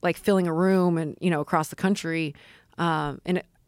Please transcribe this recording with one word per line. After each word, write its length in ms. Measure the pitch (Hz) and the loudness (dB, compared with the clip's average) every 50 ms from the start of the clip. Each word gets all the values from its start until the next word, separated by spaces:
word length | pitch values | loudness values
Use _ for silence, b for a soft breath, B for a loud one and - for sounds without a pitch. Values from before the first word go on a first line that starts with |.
like 140 | - 175 165 | -4 -4 -4
filling 320 | - - - 202 190 180 175 | -2 0 2 2 2 2 0
a 60 | 160 | 0
room 440 | 160 180 190 190 190 180 180 170 165 | 2 2 4 4 4 4 4 2 0
and, 200 | 165 151 - - | -2 -4 -8 -4
you 100 | - 180 | -2 0
know, 120 | 170 147 | 0 0
across 260 | 151 - - 170 156 - | -2 0 0 -2 -2 -2
the 80 | - | -6
country, 580 | - - 190 202 - - 165 165 165 160 151 147 b b b b b b b b - | -4 0 0 0 0 -2 -4 -4 -4 -4 -6 -8 b b b b b b b b -4
um, 420 | 165 170 160 156 151 147 139 - - | -2 0 0 0 -2 -4 -6 -8 -4
and 180 | - 180 180 - - _ _ _ | -4 -4 -4 -4 -8 _ _ _